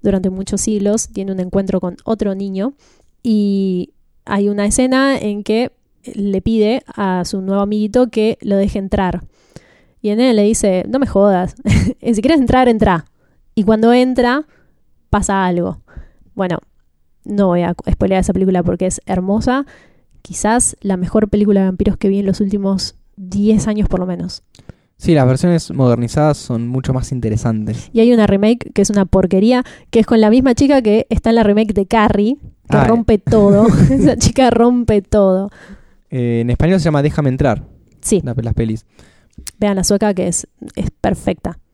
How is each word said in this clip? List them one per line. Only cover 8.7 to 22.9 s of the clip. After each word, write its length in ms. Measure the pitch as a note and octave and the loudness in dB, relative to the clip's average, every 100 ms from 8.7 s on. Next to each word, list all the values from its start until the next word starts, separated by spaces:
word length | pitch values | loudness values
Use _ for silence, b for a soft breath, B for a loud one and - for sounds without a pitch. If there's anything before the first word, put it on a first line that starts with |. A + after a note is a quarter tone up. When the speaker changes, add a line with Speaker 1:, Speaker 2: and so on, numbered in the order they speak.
| G#3 | -4
Speaker 1:
entrar. 460 | G3 G#3 F#3 E3+ - b b b b b b b | -4 -2 -2 -4 -10 b b b b b b b
Y 80 | G#3 | -4
el 80 | G#3 | 0
nene 160 | B3+ | 2
le 100 | A3 | 2
dice, 400 | G#3 A3+ G#3 F#3 F3+ | 2 2 0 0 -2
"No 120 | B3+ | -2
me 80 | C4 | 0
jodas, 480 | G3 G3+ F#3 F3+ - | 2 2 2 -2 -4
<laughs> 380 | - - - - | 0 2 2 -4
si 200 | B3 A3 | -2 0
quieres 180 | A#3 D#4+ | 2 2
entrar, 260 | A#3+ B3+ B3+ | 2 4 4
entra". 380 | A3 G#3+ E3+ - _ _ _ _ - | 2 2 0 -4 _ _ _ _ -4
Y 80 | |
cuando 280 | G3 A3 A3+ | 0 2 4
entra, 520 | B3 B3+ B3+ A#3+ C4 D#4 _ _ _ _ _ _ | 4 2 2 0 0 -4 _ _ _ _ _ _
pasa 360 | G#3 F#3+ G3 F#3 | -2 0 0 0
algo. 360 | F3 F3+ E3 _ b b b b - | -2 -4 -8 _ b b b b -6
Bueno, 240 | F#3 G#3+ _ _ _ _ _ _ | -4 -4 _ _ _ _ _ _
no 240 | - G3+ G3 | -8 -2 0
voy 140 | F3 | 0
a 120 | F3 F3 - | -2 -6 -4
spoilear 300 | - G3 F#3+ | -2 0 0
esa 120 | F#3 | 0
película 280 | F#3 F#3+ F#3 | 0 0 0
porque 220 | F3 F3+ F#3 | -2 -2 -4
es 160 | - - | -6 -6
hermosa. 600 | F#3 F#3 G#3 A3+ C4 C#4+ b b b b _ | -6 -2 -2 0 -2 -4 b b b b _
Quizás 560 | - - G#3 A#3 A#3+ - | -16 -6 -2 0 -2 -4
la 160 | G3 F#3 | -4 -4
mejor 320 | F3+ G#3+ G#3 | 0 0 0
película 320 | G#3 G#3 G3+ | 0 2 2
de 40 | F#3+ | 0
vampiros 300 | F#3 G#3 F#3+ | 0 -2 0
que 120 | G3+ | 0
vi 100 | G3 | 0
en 60 | G3 | -2
los 140 | - | -2
últimos 540 | G3+ G3+ G3 F#3+ - | -2 -2 -2 -2 -4